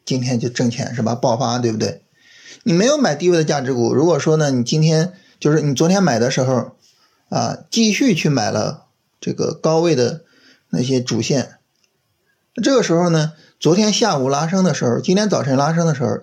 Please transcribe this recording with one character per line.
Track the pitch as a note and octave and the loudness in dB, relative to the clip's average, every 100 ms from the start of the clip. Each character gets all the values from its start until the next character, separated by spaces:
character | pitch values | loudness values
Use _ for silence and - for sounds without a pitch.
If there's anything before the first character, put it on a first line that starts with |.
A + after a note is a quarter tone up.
今 | - C3 | -6 -4
天 | B2+ A#2+ | -2 -4
就 | B2 | -4
挣 | - B2 | -2 -4
钱， | A#2+ A#2 | -4 -8
是 | A#2+ | -4
吧？ | A2 | -4
爆 | A#2+ C#3 A#2 | -2 0 0
发， | B2 B2 | -2 -2
对 | A#2+ | -2
不 | A2 | -2
对？ | G#2+ - _ _ _ - - - | -4 -6 _ _ _ -20 -20 -8
你 | - | -2
没 | E3+ | 2
有 | A#3 D4+ | 2 2
买 | G#3+ | 0
低 | C#3+ F3+ | 0 2
位 | E3+ | 2
的 | |
价 | D#3 D3 | 2 -2
值 | B2+ | -2
股， | B2 A#2 | 0 0
如 | A#2+ | 2
果 | E3 D3+ | 2 2
说 | E3 D#3 | 2 2
呢， | D3 | 2
你 | B2+ | 0
今 | A#2+ D#3 | 0 2
天， | D#3 D#3 F3+ - _ - | 2 2 0 -6 _ -4
就 | D3+ | 0
是 | D#3 | 2
你 | C#3+ | 0
昨 | C3+ D#3+ | 0 2
天 | F#3+ | 4
买 | F3 A#2 | 2 2
的 | B2 | 0
时 | C#3 | 0
候， | B2+ B2+ A#2 - _ _ _ _ - | 0 0 -4 -12 _ _ _ _ -8
啊， | E3 A#2 - - | -4 -4 -6 -6
继 | A3+ A3 | 0 0
续 | F#3+ C#4 | 2 0
去 | D#3+ - | 2 0
买 | C3 G#2 | 0 0
了 | G#2+ G#2 - _ _ _ - | -2 -4 -6 _ _ _ -12
这 | - | -8
个 | - - | -4 -4
高 | - D#3+ D#3+ | -2 0 2
位 | E3+ | 2
的 | C3+ A#2+ D#3+ _ _ _ _ - | 2 0 -4 _ _ _ _ -8
那 | - | -4
些 | B2+ C3 | 0 -2
主 | B2 A#2 | -2 -4
线， | A#2 C#3 - - _ _ _ _ _ _ _ _ _ - | -2 -2 -4 -12 _ _ _ _ _ _ _ _ _ -4
这 | A3 | 0
个 | C4 | 0
时 | F3+ | 2
候 | E3 F3 | 0 2
呢， | E3 D3+ - _ - | 0 -2 -6 _ -2
昨 | D3 | 0
天 | F#3 G#3+ | 2 2
下 | G3+ G#3+ D3+ | 0 0 0
午 | C3 | 0
拉 | C#3 D#3+ | 0 0
升 | F#3+ | 0
的 | F#3 | 0
时 | - | 0
候， | B2 B2 | -2 -2
今 | B2 F#3 | 0 0
天 | G#3+ | 2
早 | C#3+ | 0
晨 | B2+ C3+ | 0 0
拉 | C#3+ | 0
升 | E3 E3 | 0 0
的 | |
时 | C3 | 0
候， | A#2 A#2 | -2 -2